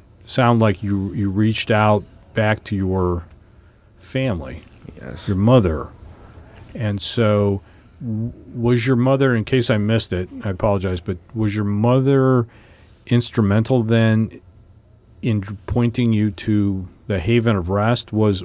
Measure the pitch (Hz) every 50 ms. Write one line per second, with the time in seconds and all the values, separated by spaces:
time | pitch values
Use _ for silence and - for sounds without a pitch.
0 | - - - - - - - - 127 120 120 113 113 107 98 - 107 101 101 98
1 | 95 98 - 107 101 98 92 101 107 113 107 - - - 113 107 107 107 104 101
2 | - - - - - - - 113 107 107 107 - - - 107 95 95 92 92 92
3 | 90 87 87 87 85 - - - - - - - - - _ _ _ _ _ -
4 | - - - 131 135 131 196 165 135 131 123 - - - - - - - - -
5 | - 64 - - - - 101 92 101 120 131 127 98 85 78 71 - - - -
6 | - - - - - - - - - - - - - - - 190 113 104 104 98
7 | - - - 123 113 107 104 104 104 101 98 101 - - - - - - - -
8 | - 117 110 107 113 120 - - - - - 123 113 120 123 120 110 131 131 117
9 | 123 131 139 135 135 131 120 113 104 - 135 131 117 - 120 104 101 107 113 110
10 | - - 92 90 92 - - - - 104 95 90 - 107 101 98 92 95 92 87
11 | - - 92 85 - - - 113 110 104 98 107 104 101 104 104 110 120 127 135
12 | 131 135 139 135 131 131 131 123 117 - - - - - - - - _ - _
13 | - - 117 120 117 - - 120 107 98 101 110 113 - 131 123 110 113 117 113
14 | 113 110 110 110 113 - - - - - - - - - - - _ _ - _
15 | _ _ - - - 131 107 104 98 101 104 95 - - - 123 120 120 113 -
16 | 120 117 110 104 107 107 98 - - - 107 104 101 101 98 95 92 92 - -
17 | - - 101 92 80 104 117 120 110 120 107 95 85 87 98 101 104 113 123 117
18 | - - 110 107 110 107 101 92 -